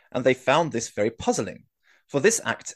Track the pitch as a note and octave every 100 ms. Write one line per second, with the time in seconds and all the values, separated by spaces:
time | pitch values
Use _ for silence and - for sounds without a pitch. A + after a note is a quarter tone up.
0 | _ - B2+ B2+ - D3 E3 A#2 - -
1 | G#2+ - - A3+ G2 C2 _ _ _ _
2 | _ C#3+ B2+ - - A2 -